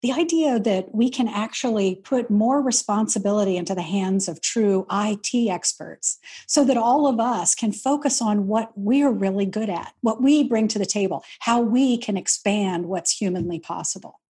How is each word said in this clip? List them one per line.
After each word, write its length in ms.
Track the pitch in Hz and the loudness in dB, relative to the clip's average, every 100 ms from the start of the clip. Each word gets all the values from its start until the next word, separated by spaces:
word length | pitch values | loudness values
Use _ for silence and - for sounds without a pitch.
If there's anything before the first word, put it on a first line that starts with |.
The 100 | 240 | -2
idea 480 | 262 339 330 311 240 | 0 0 2 2 2
that 360 | 202 190 190 214 | 2 0 -2 0
we 160 | 247 | 0
can 160 | 254 233 | 2 -2
actually 680 | 208 220 - 262 220 196 | -2 -6 -4 -2 0 0
put 380 | 185 - 262 240 | -2 -2 -2 2
more 320 | 208 220 277 | 2 4 2
responsibility 920 | 269 233 - 208 214 - 202 208 196 180 | 2 -2 0 0 0 0 0 0 0 0
into 180 | 175 185 | -2 -6
the 80 | |
hands 440 | 165 196 190 190 190 | -2 -2 0 0 -2
of 140 | 160 | -6
true 460 | - - 208 190 190 | -4 0 2 2 0
I 300 | 196 208 208 | -2 -2 -2
T 300 | - 247 233 | -2 0 0
experts 680 | 180 - - - - - - - - - | -2 -4 -6 -12 -8 -6 -6 -14 -20 -2
so 180 | - 269 | 2 4
that 120 | 240 | 4
all 280 | 226 262 285 | 4 4 2
of 140 | 233 | 2
us 340 | 233 226 175 | 0 0 -2
can 180 | - 226 | 0 -2
focus 480 | 196 262 294 294 - | -2 -2 0 0 0
on 240 | 220 208 196 | 0 0 2
what 240 | 214 220 - | 0 -2 -6
we're 360 | 202 269 285 | 0 2 4
really 340 | 208 196 196 196 | 2 0 0 -2
good 240 | 202 202 | -2 -4
at, 240 | 170 - _ | -6 -8 _
what 180 | 233 220 | -2 2
we 240 | 262 302 | 4 4
bring 240 | 285 226 220 | 4 2 2
to 100 | 214 | 0
the 80 | 190 | -2
table, 360 | 208 190 147 - - | 0 -2 -2 -8 -8
how 200 | - 240 | 0 2
we 380 | 233 240 269 240 | 2 2 4 2
can 180 | - 196 | 0 -4
expand 680 | - - - 208 196 175 170 | -2 -2 0 0 0 -2 -4
what's 240 | 185 - | -4 -2
humanly 480 | - 202 185 170 165 | -2 -2 -2 -2 -6
possible. 600 | - 170 165 - 196 - | -8 -8 -6 -8 -12 -20